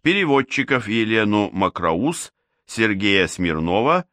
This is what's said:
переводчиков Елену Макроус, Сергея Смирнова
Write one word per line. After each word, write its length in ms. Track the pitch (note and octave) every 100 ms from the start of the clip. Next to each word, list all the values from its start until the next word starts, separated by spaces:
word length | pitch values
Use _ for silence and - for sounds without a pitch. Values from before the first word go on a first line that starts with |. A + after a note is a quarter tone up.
переводчиков 840 | D3+ G3+ E3+ C#3 B2+ C3+ B2+ C3 G#2
Елену 640 | A2+ A2 A2 G#2 G#2 G2+
Макроус, 800 | F#2 F#2 F#2 F2 E2 C3+ E3+ - _ _ _ _
Сергея 640 | - A2 G2 G2+ G2 E2+
Смирнова 800 | - F2 D#2 E2 F#2+ C3 F3+ F3+